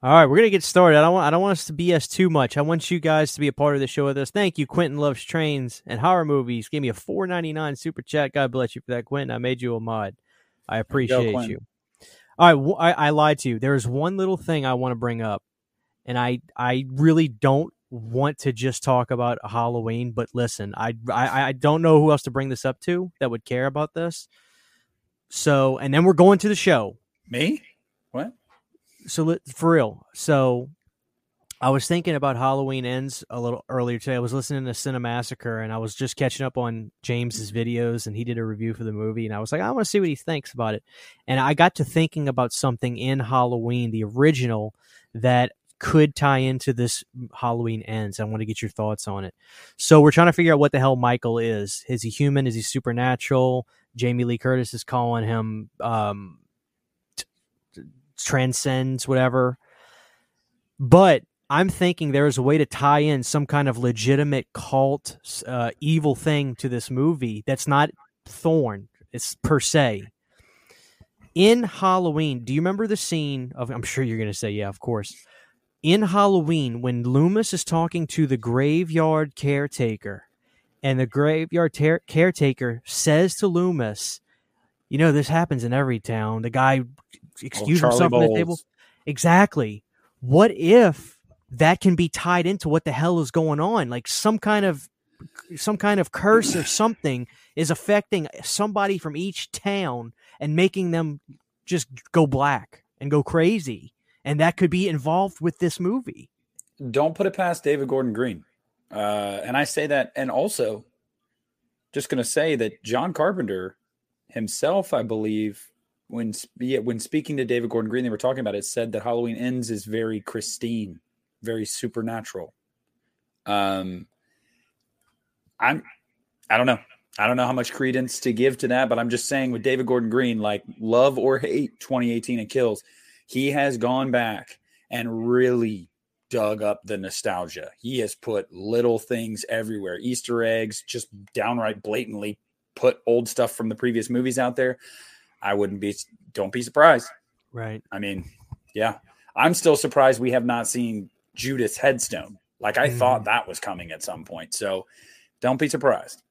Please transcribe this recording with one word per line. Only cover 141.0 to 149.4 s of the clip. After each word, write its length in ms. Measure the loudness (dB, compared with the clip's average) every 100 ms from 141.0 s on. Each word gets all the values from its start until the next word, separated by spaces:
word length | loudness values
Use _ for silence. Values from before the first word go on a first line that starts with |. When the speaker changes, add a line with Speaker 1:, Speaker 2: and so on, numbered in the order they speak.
| -12 -18 -16
Speaker 2:
downright 500 | -6 -4 -2 -4 -6
blatantly 560 | -6 -6 -6 -8 -10 -12 _ _ _ 0
put 240 | 0 0 0
old 240 | 0 0
stuff 220 | -2 -2
from 180 | -2 -6
the 60 | -2
previous 340 | -2 -2 -2
movies 300 | -2 -2 0
out 160 | -2 0
there. 240 | -2 -2 -12 -20 -20 -20 _ _
I 120 | -4
wouldn't 280 | 0 -2 -2
be, 120 | -6 -6 -14 _ _
don't 180 | -8 -6
be 120 | -6
surprised. 440 | -4 4 4 4 -2 -20 _ _ _
Speaker 1:
Right. 320 | -12 -10 -12 _
Speaker 2:
I 80 | -10
mean, 260 | -8 -8 -12 _ _ -20 _
yeah. 240 | -4 -4 -4 _ _ _
I'm 180 | 2